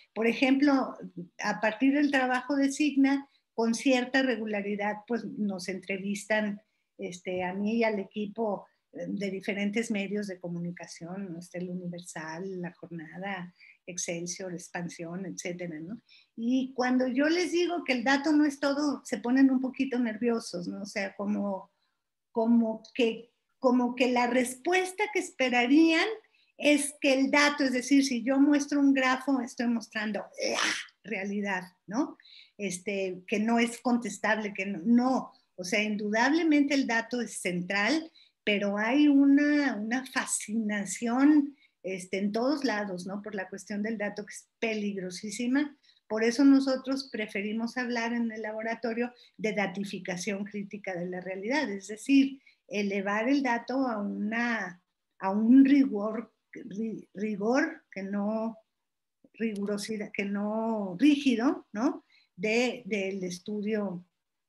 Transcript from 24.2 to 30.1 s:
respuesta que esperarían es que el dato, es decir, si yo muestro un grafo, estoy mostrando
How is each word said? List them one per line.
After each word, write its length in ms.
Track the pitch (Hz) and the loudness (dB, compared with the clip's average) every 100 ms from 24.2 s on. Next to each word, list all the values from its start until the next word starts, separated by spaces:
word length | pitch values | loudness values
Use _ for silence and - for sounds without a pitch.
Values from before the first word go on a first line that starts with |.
| 247 | 2
respuesta 760 | 247 240 - - 370 370 - 415 | 2 0 -4 0 0 0 -2 -2
que 60 | 381 | -2
esperarían 880 | - - 262 240 240 294 330 320 392 440 _ _ _ _ | -4 -2 0 2 4 6 8 6 0 -4 _ _ _ _
es 380 | 269 294 - - | 4 4 2 -2
que 120 | 285 | 2
el 180 | 262 269 | 4 4
dato, 340 | 294 294 285 269 | 6 4 4 0
es 80 | |
decir, 320 | 247 240 277 269 | 0 4 4 4
si 180 | 240 | 0
yo 160 | 220 269 | 0 4
muestro 400 | 285 294 285 285 | 6 4 2 4
un 140 | 277 | 4
grafo, 480 | 269 262 262 - 269 | 6 4 2 0 0
estoy 260 | 233 - 240 | -2 -4 -2
mostrando 520 | 226 214 220 214 | -2 -4 -6 -4